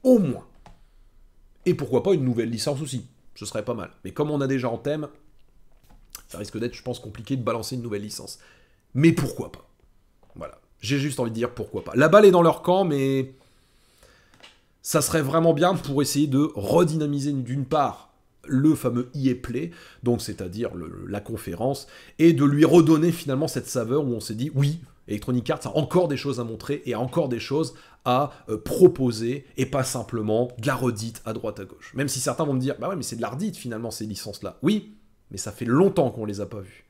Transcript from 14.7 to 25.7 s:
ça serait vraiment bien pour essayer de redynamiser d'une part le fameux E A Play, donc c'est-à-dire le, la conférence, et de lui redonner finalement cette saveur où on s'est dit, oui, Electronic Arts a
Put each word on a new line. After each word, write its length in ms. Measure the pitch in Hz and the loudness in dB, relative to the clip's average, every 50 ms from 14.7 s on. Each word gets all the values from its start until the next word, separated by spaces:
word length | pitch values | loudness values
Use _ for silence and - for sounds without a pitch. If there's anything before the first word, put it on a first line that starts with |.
| _ _ | _ _
ça 200 | _ - - 156 | _ 0 0 0
serait 200 | 139 - - 160 | 0 2 0 0
vraiment 320 | 147 131 151 165 165 165 160 | 0 2 2 4 4 4 4
bien 220 | 143 170 180 190 | 4 4 2 2
pour 260 | - - 139 139 139 | 0 -4 -2 0 0
essayer 240 | 143 131 - 143 151 | 0 0 2 0 0
de 240 | 147 127 139 147 156 - | 2 2 2 2 2 -2
redynamiser 760 | - 101 - - 165 180 156 156 160 151 147 143 143 135 147 | -6 -2 2 4 4 4 4 2 -2 -2 -2 -2 -2 -2 -4
d'une 340 | 143 135 123 117 131 143 131 | -4 -4 -4 -4 -4 -6 -4
part 480 | 127 160 151 139 117 98 - - _ _ _ _ _ _ _ - | -2 0 0 0 0 -4 -8 -18 _ _ _ _ _ _ _ -8
le 280 | - - 127 143 156 151 | -2 0 2 4 4 2
fameux 380 | - - 127 120 120 123 - - | 2 0 -2 -2 -2 -4 -4 -6
E 160 | 147 131 131 | -2 0 0
A 40 | 123 | 0
Play, 340 | 123 - - 117 123 160 170 170 - - - - - | 0 -6 -8 -6 -6 -6 -8 -12 -16 -20 -20 -20 -6
donc 200 | - 120 120 110 | 0 0 0 0
c'est-à-dire 520 | - - 95 - 98 90 90 107 117 - - | -2 -10 -10 -8 -10 -10 -6 -6 -6 -6 -6
le, 320 | 87 82 80 85 92 92 | -10 -12 -12 -12 -14 -12
la 120 | 90 95 104 | -8 -8 -10
conférence, 680 | - - 113 101 - 98 85 82 113 131 139 - - - - - - - - | -8 -8 -10 -10 -8 -10 -6 -4 -2 -2 -2 -4 -10 -18 -20 -20 -20 -20 0
et 160 | - 151 170 165 | 6 6 6 6
de 100 | 127 143 | 6 4
lui 220 | 139 143 143 156 | 2 6 4 6
redonner 460 | 160 151 175 160 151 160 151 160 175 | 8 8 8 8 8 6 4 4 2
finalement 360 | 170 - - 135 131 135 151 | 0 -2 -4 -4 -2 -2 -2
cette 200 | 165 - 131 - | -4 -4 -6 -8
saveur 380 | - - 127 113 110 127 151 147 | -4 -4 -4 -2 0 0 0 0
où 80 | 131 120 | -2 -4
on 60 | 110 | -6
s'est 140 | - - 110 | -6 -8 -6
dit, 160 | 110 127 - - | -4 -6 -4 0
oui, 240 | 131 143 139 160 170 - - - _ _ | 2 2 2 0 -4 -10 -18 -20 _ _
Electronic 400 | - 104 104 - - 127 123 - - | -8 -8 -6 -4 -2 -2 -2 0 -2
Arts 160 | 156 147 - | -4 -4 -4
a 100 | - | -4